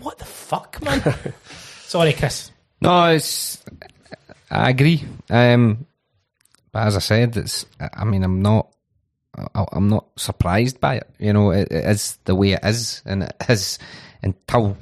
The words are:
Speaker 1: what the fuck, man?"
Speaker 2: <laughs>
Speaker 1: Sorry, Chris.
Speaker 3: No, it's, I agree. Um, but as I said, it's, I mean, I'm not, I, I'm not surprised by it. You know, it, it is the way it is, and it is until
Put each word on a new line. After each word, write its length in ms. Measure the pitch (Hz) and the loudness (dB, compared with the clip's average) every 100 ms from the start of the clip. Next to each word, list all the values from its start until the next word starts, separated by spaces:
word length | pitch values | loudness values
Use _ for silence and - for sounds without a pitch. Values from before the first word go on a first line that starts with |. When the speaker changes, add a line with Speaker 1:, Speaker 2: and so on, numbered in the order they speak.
Speaker 1:
what 160 | 262 - | -14 -14
the 80 | - | -18
fuck, 580 | - - - - - | -18 -8 -8 -8 -10
man?" 180 | 302 277 | -4 -2
Speaker 2:
<laughs> 840 | - - 156 - - - - - | 0 -2 -6 -14 -20 -20 -20 -20
Speaker 1:
Sorry, 280 | - 180 160 | -6 0 0
Chris. 400 | - 135 - - _ _ - | 0 -4 -6 -14 _ _ -4
Speaker 3:
No, 220 | - 175 170 | 2 4 4
it's, 580 | 160 - - - - - - - _ _ - - - - | 2 0 -6 -8 -12 -18 -20 -20 _ _ -20 -20 -20 -6
I 180 | 104 117 | -2 0
agree. 360 | 131 147 165 - - - | 4 4 2 -2 -14 0
Um, 560 | 117 123 120 117 110 143 _ _ _ _ _ _ _ _ | 4 6 6 4 0 -6 _ _ _ _ _ _ _ _
but 140 | 110 110 | -2 0
as 100 | 98 | 0
I 20 | |
said, 380 | - 107 120 110 | 2 2 2 -2
it's, 280 | - - - - | -6 -8 -10 -14
I 240 | 76 - | -14 -6
mean, 200 | 110 98 | -2 0
I'm 180 | 92 92 | 0 2
not, 320 | 101 107 - _ _ _ _ _ _ - - - | 2 2 0 _ _ _ _ _ _ -16 -10 -6
I, 100 | - | -4
I'm 160 | - 101 | 0 2
not 200 | 107 - - | 0 -2 -10
surprised 640 | - - 87 98 123 - | -6 -2 0 0 0 -2
by 140 | 143 131 | -4 -4
it. 140 | - - | -8 -4
You 140 | 104 | 2
know, 200 | 104 101 | 4 4
it, 200 | 92 92 | 2 0
it 140 | 80 - | -2 0
is 320 | 104 - - - | -2 -4 -8 -2
the 100 | 92 | 2
way 160 | 98 | 2
it 80 | 95 | 2
is, 400 | 98 113 110 - - | 0 -2 -4 -10 -8
and 180 | 98 | -6
it 120 | 85 - - | -6 -6 0
is 320 | 113 98 - - - - - | 0 -2 -10 -14 -20 -20 -8
until 560 | - 92 - 123 107 98 | -6 -6 -2 0 0 -2